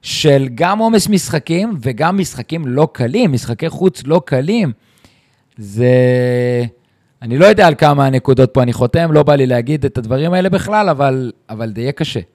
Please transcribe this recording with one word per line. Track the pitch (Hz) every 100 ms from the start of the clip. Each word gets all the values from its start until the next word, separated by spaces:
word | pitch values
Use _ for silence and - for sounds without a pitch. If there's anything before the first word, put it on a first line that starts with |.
של | - - 156 139 135 117
גם | 175 208
עומס | 226 226 196
משחקים, | 202 - 156 - 165 220 185
וגם | 131 113 156 196
משחקים | 175 - 117 160 143
לא | 123 156
קלים, | - 120 185 226
משחקי | 127 - 117 165
חוץ | - 185 - 120
לא | 165 -
קלים. | 131 143 233 175 113 _ _ _ _ _ _ _ -
זה... | 101 104 123 127 127 123 123 123 123 123 120 _ _ _ _ _
אני | 120 127
לא | 190
יודע | 208 180
על | 147
כמה | 151 143 139
הנקודות | 131 - 131 131
פה | -
אני | 123
חותם, | 117 123 165 170
לא | 151
בא | 147 143
לי | 131
להגיד | 123 117 151 135
את | -
הדברים | 110 131 160
האלה | 180 185
בכלל, | 190 - 214 202
אבל, | 143 139 131 123 - _
אבל | 110 113 104
זה |
יהיה | 123
קשה. | 139 143 113 90